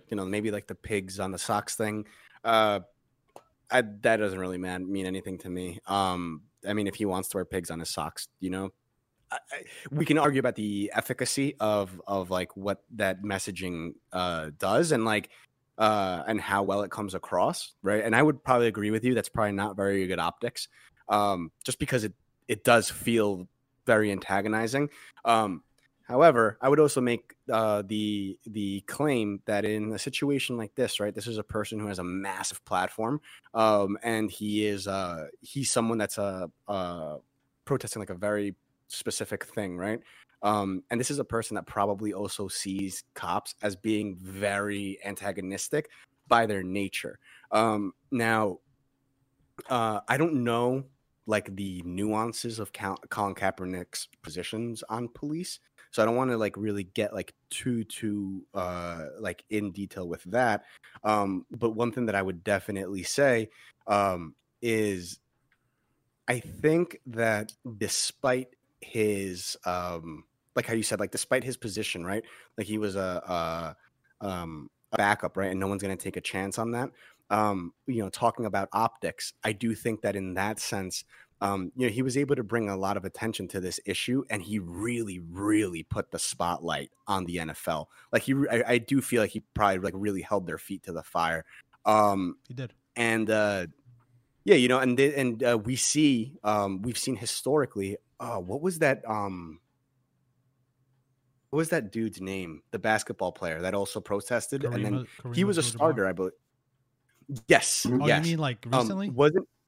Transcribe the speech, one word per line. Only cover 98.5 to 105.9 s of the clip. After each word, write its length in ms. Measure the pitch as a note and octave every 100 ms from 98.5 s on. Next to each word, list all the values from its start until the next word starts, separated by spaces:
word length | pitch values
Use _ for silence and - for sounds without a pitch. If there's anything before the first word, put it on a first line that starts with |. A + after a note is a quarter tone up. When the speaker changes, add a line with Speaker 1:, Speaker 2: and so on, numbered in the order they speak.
| C3+
Speaker 1:
was 180 | F3+ E3
that, 220 | D3 - A#2
um, 540 | G#2+ G2+ F#2 E2 D#2 _ _ _ _ _ _ _ _ _ _ _ _ _ _ _ _ _ _ _
what 80 | D3
was 120 | E3
that 220 | E3 G#2
dude's 300 | A2+ A2 F#2
name? 400 | F#2+ F#2+ F2 D#2 _
The 80 | F#2
basketball 520 | G#2+ G#2+ - - F2+
player 300 | - F2 D#2+
that 120 | F2+
also 260 | G2+ G2 G#2+
protested, 640 | - G2+ - A#2+ - C#3
and 220 | B2 A#2+ -
then 80 |
Speaker 2:
Kareem, 420 | B2+ A#2 - B2 B2
Speaker 1:
he 80 |
Speaker 2:
Kareem 40 | G3+
Speaker 1:
was 100 | E3
a 40 |
Speaker 2:
Abdul-Jabbar? 120 | B2
Speaker 1:
starter, 320 | A#2 D#3+